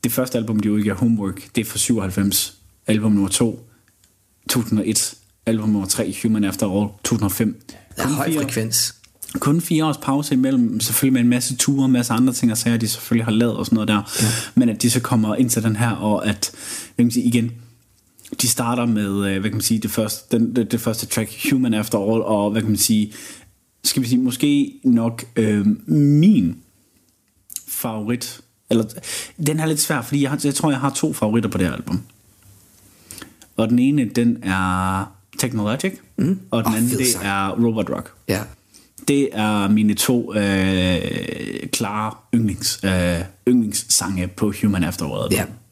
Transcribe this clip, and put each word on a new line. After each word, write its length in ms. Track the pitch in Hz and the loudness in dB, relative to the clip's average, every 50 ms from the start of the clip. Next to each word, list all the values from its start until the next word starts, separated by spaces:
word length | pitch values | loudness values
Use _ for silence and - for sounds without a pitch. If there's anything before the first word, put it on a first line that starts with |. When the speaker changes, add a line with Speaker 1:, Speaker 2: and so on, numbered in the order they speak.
| - | -2
Speaker 1:
det 80 | 117 | -2
første 260 | 117 - 127 123 - 120 | 0 0 -2 -2 -2 -4
album, 220 | 113 110 110 107 | -2 0 -2 0
de 120 | 101 107 | 0 2
udgiver, 220 | 104 107 104 107 98 | 0 2 0 0 0
Homework, 540 | 92 123 117 117 107 101 95 90 - - - _ | 2 2 2 2 2 0 -4 -6 -8 -12 -6 _
det 60 | - | -4
er 40 | 110 - | -4 -4
fra 80 | - 107 | -4 -4
syvoghalvfems. 760 | - - 123 110 98 95 92 - 98 101 92 - - - - _ _ _ _ _ _ | 0 0 0 0 0 -2 -2 0 0 0 0 -2 -4 -4 -10 _ _ _ _ _ _
Album 260 | - 107 107 104 110 | -2 0 2 2 2
nummer 160 | 104 101 98 95 | 4 4 2 2
to, 400 | - - 120 113 104 - - - _ _ _ _ _ _ _ _ _ _ _ _ _ _ _ - | 2 0 0 0 -2 -6 -14 -20 _ _ _ _ _ _ _ _ _ _ _ _ _ _ _ -2
to 120 | - 127 | -2 -2
tusind 160 | 113 113 113 107 | 0 0 0 0
og 100 | - 90 | 0 0
et. 260 | 110 - - - - - _ _ _ _ _ | 0 -2 -2 -4 -8 -14 _ _ _ _ _
Album 220 | - 113 110 107 107 | -2 -2 0 2 0
nummer 200 | 107 101 95 92 | 0 0 0 -2
tre, 260 | - - 110 85 95 - | -2 -2 -2 -4 -4 -2
Human 220 | - 117 110 107 101 | 0 0 2 2 0
After 220 | 98 95 - 113 101 92 101 | -2 0 -2 -2 0 0 0
All, 80 | 104 98 | 0 -2
to 100 | - - _ | -4 -8 _
tusind 200 | - 127 110 104 | -2 -2 0 0
og 80 | 98 | -2
fem. 280 | - - 117 104 - - - - - - - _ - | 0 0 -2 -2 -2 -6 -16 -20 -20 -20 -20 _ -8
Speaker 2:
Der 60 | - | -4
er 40 | - | -2
Speaker 1:
Kun 80 | 131 147 | -2 0
Speaker 2:
høj 160 | - 143 165 | 0 0 -2
Speaker 1:
fire, 120 | 160 151 | 0 -2
Speaker 2:
frekvens. 520 | 139 131 120 113 110 113 - - - - - _ _ - _ _ - - - - | -2 -2 -2 -4 -4 -2 -2 -2 -2 -2 -6 _ _ -20 _ _ -18 -10 -8 -2
Speaker 1:
kun 220 | - 143 147 170 | 0 2 2 2
fire 240 | 165 - 165 156 160 | 2 2 0 2 2
års 120 | 156 143 | 0 -2
pause 380 | - - - 135 143 151 - 143 | -2 -2 -2 0 0 0 0 2
imellem, 460 | 127 131 131 139 127 120 113 104 110 | 2 2 4 4 2 2 2 0 -2
selvfølgelig 320 | - - 120 - - 135 | -2 -2 0 2 2 4
med 80 | 131 123 | 4 4
en 80 | 120 120 | 4 4
masse 280 | 123 123 123 - 139 | 4 2 0 -4 -4
ture, 280 | - - - 143 139 135 | -2 0 0 2 2 4
en 80 | 131 | 4
masse 200 | 127 123 120 117 | 4 2 2 0
andre 200 | 120 113 127 131 | 2 2 2 2
ting 200 | 120 - - 117 | 2 2 0 0
og 60 | 107 110 | 0 2
sager, 180 | - 120 117 | 0 0 0
de 120 | 113 113 107 | 0 0 -2
selvfølgelig 360 | - - - - 117 117 110 | -4 -6 -4 0 0 0 2
har 80 | 113 | 2
lavet 240 | 107 110 120 120 107 | 2 2 2 2 0
og 100 | - - | -2 0
sådan 80 | - - | 0 0
noget 140 | 113 104 104 | 0 2 2
der. 140 | 107 104 98 - - - | 0 0 0 -4 -4 -2
Speaker 2:
Ja. 40 | 120 113 120 - - - - | 0 0 0 -2 -6 0 2
Speaker 1:
Men 140 | - 127 117 | 2 2 2
at 140 | 107 104 | 2 2
de 80 | - 120 | 0 2
så 100 | 117 127 | 2 2
kommer 360 | 120 - 127 113 110 110 104 | 0 2 2 2 2 2 2
ind 140 | - 131 120 | 2 2 2
til 120 | - 117 | 2 0
den 140 | 107 113 107 | 0 0 0
her, 140 | 104 117 117 | 0 0 0
og 360 | 107 73 92 107 107 87 - | 0 -2 0 0 0 0 0
at, 240 | 107 104 - - - | -2 -2 -2 -4 -10
hvad 440 | - - - - - - - - - | -8 -14 -14 -12 -12 -12 -14 -10 0
kan 80 | - 120 | 2 2
man 60 | 120 | 4
sige, 140 | 117 123 - | 4 2 0
igen, 280 | 120 117 120 113 117 - - - - _ _ _ _ _ _ _ _ _ - - - - - | 2 2 2 0 0 -4 -10 -20 -20 _ _ _ _ _ _ _ _ _ -20 -16 -16 -6 -4
de 60 | - 120 | -2 -2
starter 380 | - - 123 117 120 123 120 | 0 0 0 0 0 0 0
med, 200 | 120 113 107 104 98 | 0 2 0 0 0
øh, 100 | 98 101 101 98 98 95 | 0 0 0 0 -2 -2
hvad 20 | |
kan 100 | 98 110 | -2 -2
man 80 | 107 110 | -2 -2
sige, 200 | 101 - 117 110 | 0 0 0 0
det 100 | 110 110 | 0 -2
første, 480 | - - 110 107 - - - _ - 113 | -2 -2 -2 -2 -4 -8 -4 _ 0 2
den, 180 | 117 107 - | 2 2 2
det, 160 | 123 113 107 | 0 0 0
det 80 | - 113 | -2 -2
første 260 | - 120 110 - - | -2 -2 -4 -4 -6
track, 440 | - - - 110 98 - - - - | -4 -4 -4 -4 -4 -8 -6 -2 0
Human 240 | 139 131 127 120 110 | 2 2 2 2 0
After 240 | 107 107 - - 107 | 0 0 0 0 0
All, 240 | 98 104 113 113 | 2 2 0 0
og 280 | - - 110 104 101 104 | 2 0 0 2 2 2
hvad 120 | 104 113 | 0 0
kan 80 | 104 107 | 0 0
man 80 | 107 98 | 0 0
sige, 340 | - - 113 107 104 104 - - - - - - - _ _ _ _ _ _ _ _ | 2 2 2 2 2 0 -4 -16 -18 -18 -20 -20 -20 _ _ _ _ _ _ _ _
skal 180 | - - 135 | -2 -2 0
vi 60 | 127 117 | 0 2
sige, 100 | 127 123 | 2 2
måske 520 | 131 127 120 - - 147 143 143 139 - - - - | 2 0 0 0 0 2 2 2 0 0 -4 -2 2
nok, 400 | 131 120 117 113 117 117 - - - - | 2 4 4 2 0 -4 -6 -14 -4 -2
øh, 300 | 120 110 107 104 104 101 107 104 - - - | 0 2 2 2 2 2 2 0 0 -2 0
min 680 | 160 151 147 143 147 147 160 202 214 143 95 85 - - - _ _ _ _ _ _ _ _ _ _ _ _ _ _ _ _ _ - - - - | 2 4 4 6 6 6 6 6 6 6 4 0 -2 -6 -14 _ _ _ _ _ _ _ _ _ _ _ _ _ _ _ _ _ -16 -16 -12 -10
favorit, 720 | - - - 123 110 110 107 107 120 117 - - - - - _ _ _ _ _ | -10 -6 -6 -6 -6 -6 -4 -4 -4 -4 -6 -10 -14 -16 -20 _ _ _ _ _
eller 140 | 110 113 110 110 - - - - - - - - - - 165 | 2 2 2 0 -6 -14 -12 -10 -10 -10 -10 -12 -10 -4 -2
den 140 | 143 156 156 | -2 0 0
er 60 | 156 | 0
lidt 140 | 160 156 147 | 0 0 0
svær, 220 | - - 160 135 | 0 0 -2 -4
fordi 200 | - - 143 143 | -2 -2 0 0
jeg 80 | 139 131 | 2 2
har, 100 | 143 147 - | 0 0 -2
jeg 100 | 143 135 | -2 0
tror, 160 | - - 156 | 2 0 0
jeg 100 | 139 127 | 0 2
har 100 | 135 139 | 0 -2
to 220 | 135 - - 156 | -2 0 -2 -2
favoritter 380 | 123 - - 107 107 117 107 107 | -2 0 -2 2 2 2 0 0
på 80 | - 92 | 0 0
det 80 | 90 | 0
her 80 | 85 65 | 0 0
album. 260 | - - - - - - - _ _ _ _ _ _ _ - - - _ _ _ _ _ - _ _ - - - - - - - _ - _ _ | -4 -6 -4 -4 -4 -6 -8 _ _ _ _ _ _ _ -20 -20 -20 _ _ _ _ _ -20 _ _ -20 -20 -18 -18 -18 -20 -20 _ -20 _ _
Og 120 | - 113 110 | -2 0 2
den 100 | 120 123 | 4 4
ene, 260 | 127 135 143 147 127 | 4 4 4 2 0
den 340 | 104 - 120 117 120 117 - | 0 0 2 2 2 2 0
er 680 | - 95 92 92 92 92 90 92 92 92 95 95 98 - - _ _ _ - - | -2 -2 0 0 0 0 0 0 0 -2 -2 -2 -4 -6 -12 _ _ _ -6 -4
Technologic, 540 | - 123 120 110 104 104 117 135 - 190 185 - - _ _ - | -4 -2 -2 -2 -2 -2 -2 -2 -4 -6 -6 -8 -20 _ _ -2
Speaker 2:
Mm. 200 | - 160 190 185 - - | 0 0 0 -2 -4 -4
Speaker 1:
og 140 | - 117 113 | -2 0 0
den 80 | 113 | 0
Speaker 2:
Åh, 40 | 110 | 0
Speaker 1:
anden, 140 | 110 117 123 | 0 0 0
Speaker 2:
fed 80 | 127 127 | 0 0
Speaker 1:
det 80 | 131 | 0
Speaker 2:
sang. 200 | 123 113 95 98 | 0 -2 -2 -2
Speaker 1:
er 240 | 101 98 98 98 98 - - 117 | -2 -2 0 -2 -2 0 0 0
Robot 240 | 117 110 110 98 - | 0 2 0 -2 -4
Rock. 220 | - - - - - _ _ - | -4 -6 -8 -12 -18 _ _ -4
Speaker 2:
Ja. 120 | 98 98 107 - - _ _ _ _ - _ _ _ - - - | -4 -4 -4 -8 -14 _ _ _ _ -20 _ _ _ -8 -2 0
Speaker 1:
Det 200 | 143 143 139 - | 2 2 2 0
er 360 | - 107 107 107 107 104 98 98 | 0 -2 0 0 0 0 2 4
mine 260 | 107 107 107 104 104 | 4 4 4 4 2
to, 400 | - - - 127 120 113 - 98 | 2 0 2 2 0 0 -2 -2
øh, 1300 | 107 101 101 98 98 95 95 95 92 92 92 90 85 - - - - - - - - - 52 50 - - - | 0 0 2 2 2 2 2 2 2 2 2 0 0 -2 -4 -6 -6 -6 -8 -8 -8 -8 -8 -8 -8 -8 -6
klare 420 | - - 117 101 104 104 107 110 - - _ _ - | -4 -4 -4 -4 -4 -4 -6 -6 -8 -12 _ _ 0
yndlings, 460 | 117 113 104 90 - - - - - - | 0 0 0 -2 -4 -4 -6 -6 -2 -2
øh, 340 | 95 95 90 87 90 87 82 87 92 - _ _ 123 | 0 0 2 2 0 0 -2 -4 -8 -12 _ _ 2
yndlingssange 800 | 123 123 113 104 - - - - - - 92 90 98 90 90 92 | 2 2 2 0 -4 -6 -4 -2 -2 0 0 -2 -2 -2 -4 -4
på 240 | - - 110 104 92 - | -2 -2 -2 -2 -2 0
Human 220 | - 107 98 92 85 | 0 0 2 2 0
After 380 | 78 - - - 73 58 50 | -2 -2 -6 -6 -6 -4 -4
All. 120 | - - - | -2 0 0
Speaker 2:
Ja. 100 | - 92 - - - _ _ | -2 -2 -4 -8 -18 _ _